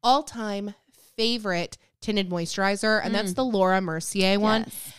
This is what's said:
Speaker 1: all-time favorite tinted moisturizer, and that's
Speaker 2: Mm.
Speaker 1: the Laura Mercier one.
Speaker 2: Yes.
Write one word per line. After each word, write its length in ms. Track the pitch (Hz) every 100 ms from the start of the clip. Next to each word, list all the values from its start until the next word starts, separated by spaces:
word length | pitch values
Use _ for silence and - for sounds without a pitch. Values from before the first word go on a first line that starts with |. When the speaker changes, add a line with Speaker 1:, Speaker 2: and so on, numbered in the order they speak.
Speaker 1:
all-time 720 | 233 269 294 233 214 202 202 202 _ _ - -
favorite 600 | 226 240 208 175 175 - _ _
tinted 300 | - 208 190
moisturizer, 680 | 175 170 - 196 202 220 214
and 100 | -
that's 180 | 202 202
Speaker 2:
Mm. 40 | 180
Speaker 1:
the 80 |
Laura 360 | 262 208 185 190
Mercier 580 | 185 160 - 196 190 202
one. 240 | 214 220 220
Speaker 2:
Yes. 80 | - -